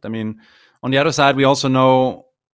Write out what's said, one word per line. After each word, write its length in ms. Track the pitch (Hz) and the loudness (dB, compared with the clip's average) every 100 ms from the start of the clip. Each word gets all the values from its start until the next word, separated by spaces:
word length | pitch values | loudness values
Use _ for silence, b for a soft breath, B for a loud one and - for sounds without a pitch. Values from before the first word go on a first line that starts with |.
I 60 | 107 | -12
mean, 320 | 113 110 110 b b b b | -10 -8 -10 b b b b
on 80 | 123 | -4
the 80 | 135 | -2
other 140 | 151 | -2
side, 240 | 147 143 135 | 0 0 2
we 80 | |
also 240 | 135 139 139 | 2 0 0
know, 580 | 131 131 131 127 87 _ _ _ | 2 2 2 0 -6 _ _ _